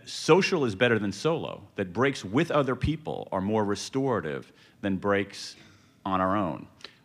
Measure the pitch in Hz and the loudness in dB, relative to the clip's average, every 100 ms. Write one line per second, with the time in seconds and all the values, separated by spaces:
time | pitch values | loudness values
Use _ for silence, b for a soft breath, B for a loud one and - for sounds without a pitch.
0 | - - - 170 - 175 123 92 123 110 | -14 -4 4 4 4 0 0 2 4 4
1 | 101 95 156 160 67 82 101 - 95 95 | 0 -2 -2 -2 -4 -10 -10 -6 -4 0
2 | 139 135 92 120 165 151 131 120 143 156 | 0 0 -2 0 2 2 2 0 -2 -2
3 | - 50 - 95 98 110 104 101 - 135 | -6 -8 -4 -2 0 2 2 -2 -2 -2
4 | 135 107 78 67 - b b b 101 95 | 0 0 -2 -6 -8 b b b -2 0
5 | 101 101 98 - - - b b b b | 2 2 0 -8 -14 -16 b b b b
6 | 98 92 95 104 90 67 - - B B | -2 2 2 2 0 -4 -10 -20 B B